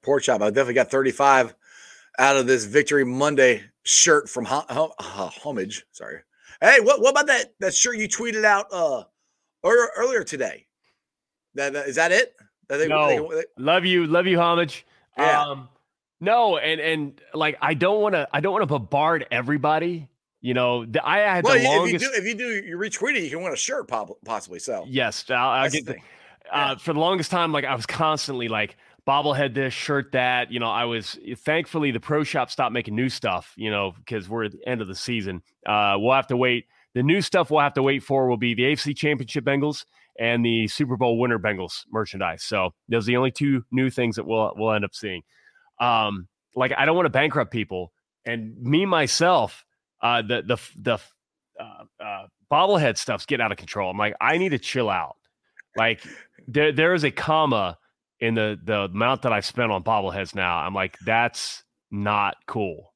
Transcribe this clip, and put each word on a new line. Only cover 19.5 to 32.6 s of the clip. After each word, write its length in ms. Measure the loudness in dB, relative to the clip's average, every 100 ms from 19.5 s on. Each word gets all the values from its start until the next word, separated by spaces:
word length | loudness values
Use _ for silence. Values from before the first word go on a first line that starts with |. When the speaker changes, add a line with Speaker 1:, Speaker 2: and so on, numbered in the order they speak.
| 0 2 0 0 -6 -12 _ _ _
Speaker 2:
You 120 | -2
know, 320 | 0 2 0 -2
the, 180 | -2 2
I 100 | 2
had 220 | 4 2
Speaker 1:
Well, 120 | 4 4
Speaker 2:
the 60 |
Speaker 1:
you, 60 | 6
Speaker 2:
longest 380 | 2 2 0 -2
Speaker 1:
if 160 | -2
you 120 | -4 -6
do, 100 | -6
if 60 |
you 80 | -6
do, 60 | -8
you 100 | -8
retweet 380 | -8 -4 -2 -2
it, 60 |
you 80 | -4
can 100 | -8
win 100 | -6
a 40 | -6
shirt, 320 | -4 -6 -4
pob-, 240 | -6 -6 -14
possibly. 360 | -8 -8 -8 -12
So 260 | -8 -8 -4
Speaker 2:
Yes, 400 | -2 -2 -4 -4
I'll, 180 | 0 2
I'll 140 | 2
Speaker 1:
that's 100 | 0
the 60 | -2
Speaker 2:
get 40 | -6
the, 60 |
Speaker 1:
thing. 100 | -14 -14 -20 -20 _ -6
Speaker 2:
uh, 40 | -2
Speaker 1:
Yeah. 200 | -2 -4
Speaker 2:
for 180 | -4
the 60 | 0
longest 320 | 0 0 -2
time, 200 | 0 0
like, 140 | -2 -2
I 80 |
was 140 | -4 -6
constantly 600 | -2 0 0 -4 -6 -4
like, 280 | -4 -4 -8 _ _ 0
"Bobblehead 480 | 2 2 0 -2 -2
this, 180 | -4
shirt 380 | -4 -2 -2 0
that." 400 | 0 0 0 -4
You 80 | -4
know, 100 | -2
I 160 | -2 -2
was, 320 | -4 -6 -12 -12 -8
thankfully 500 | -2 -2 -2 -2 -2
the 100 | -2
pro 240 | -2 -2
shop 280 | 0 -2 -4
stopped 220 | -2